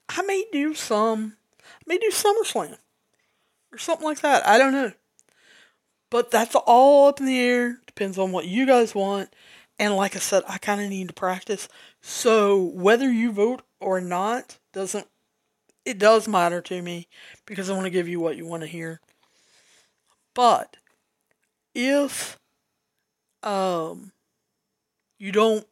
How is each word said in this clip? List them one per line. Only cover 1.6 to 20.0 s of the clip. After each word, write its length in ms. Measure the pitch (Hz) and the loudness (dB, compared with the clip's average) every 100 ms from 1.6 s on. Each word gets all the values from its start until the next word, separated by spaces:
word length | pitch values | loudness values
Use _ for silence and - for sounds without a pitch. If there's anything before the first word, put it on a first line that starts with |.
I 220 | _ - - | _ -20 -6
may 120 | 359 | -2
do 120 | 440 | -2
SummerSlam 680 | - 415 427 - 220 151 - _ _ _ _ _ _ _ _ _ | 0 0 0 -2 -4 -6 -12 _ _ _ _ _ _ _ _ _
or 60 | - | -14
something 280 | - 320 311 | -6 -4 -4
like 140 | 294 | -2
that. 260 | 294 262 - | 2 2 4
I 120 | 220 | 4
don't 140 | 269 | 4
know. 200 | 269 240 - _ _ _ _ _ _ _ _ _ _ _ | 2 -4 -8 _ _ _ _ _ _ _ _ _ _ _
But 200 | 240 233 | -2 2
that's 220 | 214 233 | 0 2
all 540 | - - 240 277 285 277 | 2 6 8 8 8 6
up 120 | 285 | 4
in 60 | 269 | -2
the 120 | 254 | 0
air. 420 | 247 247 240 247 - | 2 0 0 -6 -16
Depends 320 | - 196 190 | -8 -6 -2
on 140 | 190 | -4
what 140 | 185 180 | -4 -4
you 200 | 208 269 | 0 4
guys 300 | 247 226 202 | 4 4 0
want. 380 | 196 202 190 _ _ - _ - | -4 -4 -8 _ _ -20 _ -4
And 180 | 208 196 | -2 0
like 180 | 196 | -2
I 40 | 190 | -4
said, 240 | - 196 - | 0 0 0
I 120 | 190 | -6
kinda 300 | - 202 202 | -4 -4 -4
need 200 | 196 180 | -8 -10
to 60 | |
practice. 520 | - 185 185 - 196 - - - _ | -6 -6 -6 -6 -10 -10 -20 -20 _
So 600 | - - 247 220 202 196 | -14 -4 2 4 4 2
whether 480 | 180 180 185 233 269 | 0 0 2 2 2
you 220 | 233 233 | 0 -2
vote 300 | 202 220 254 - _ | 0 -2 -2 -12 _
or 180 | 196 185 | -4 -4
not 600 | 180 180 202 247 - - _ | -2 -4 -2 -4 -8 -20 _
doesn't, 340 | 190 190 208 - _ _ _ _ _ _ _ - | -10 -8 -8 -10 _ _ _ _ _ _ _ -12
it 120 | 202 | 2
does 300 | 208 220 220 | 4 6 4
matter 320 | 196 175 175 | 0 2 0
to 220 | - 180 | -6 -10
me 260 | 175 175 170 - - - - | -8 -12 -14 -20 -20 -20 -16
because 240 | 202 185 | -12 -6
I 40 | |
wanna 140 | 190 185 | -6 -4
give 180 | 180 170 | -4 -4
you 140 | 175 | -4
what 160 | 165 156 | -4 -6
you 80 | |
wanna 220 | 165 170 160 | -8 -12 -10
hear. 340 | 170 165 160 _ _ _ _ _ _ _ _ _ _ | -12 -12 -14 _ _ _ _ _ _ _ _ _ _